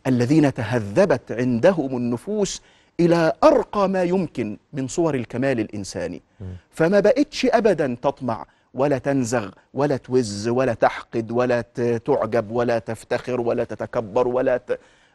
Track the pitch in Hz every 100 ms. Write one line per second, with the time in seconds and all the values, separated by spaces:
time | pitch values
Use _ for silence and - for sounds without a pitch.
0 | 135 123 120 156 147 - 107 120 101 113
1 | 190 135 - 110 127 120 160 175 135 127
2 | 120 120 - 214 196 - _ _ _ -
3 | 170 170 160 - 302 269 196 208 190 190
4 | 175 190 175 - 104 107 _ 143 131 -
5 | 165 139 110 120 135 123 107 107 95 92
6 | 85 85 _ - 92 92 _ - 160 202
7 | 202 262 294 - 254 233 214 165 143 120
8 | 147 - 123 107 - _ _ 123 147 135
9 | 143 139 117 123 98 - _ 127 143 127
10 | - 127 110 101 110 120 131 113 127 -
11 | - 117 113 120 127 120 113 - 120 117
12 | - 135 110 117 104 120 123 117 110 113
13 | - 120 - 123 117 120 120 107 107 120
14 | 110 113 123 123 131 123 - - _ _
15 | _